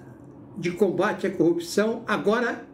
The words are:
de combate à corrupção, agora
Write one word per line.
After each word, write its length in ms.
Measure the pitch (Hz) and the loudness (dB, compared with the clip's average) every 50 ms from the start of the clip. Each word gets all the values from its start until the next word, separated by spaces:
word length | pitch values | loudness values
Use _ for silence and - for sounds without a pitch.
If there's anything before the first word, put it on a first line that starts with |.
| - - - - - - - - - - - | -16 -20 -20 -20 -20 -20 -20 -20 -20 -16 -12
de 140 | - 156 175 | -6 -4 -4
combate 560 | 175 - 214 180 143 139 185 214 180 - - | 2 2 2 2 4 2 0 0 0 0 -2
à 40 | 190 | -4
corrupção, 720 | - - 156 170 170 170 - - - 202 208 220 240 240 - - | 0 2 2 4 4 2 -2 -2 0 0 2 2 0 -4 -4 -2
agora 580 | 208 165 147 202 220 240 233 240 254 - - - | -2 0 2 2 2 2 2 -2 -4 -6 -10 -18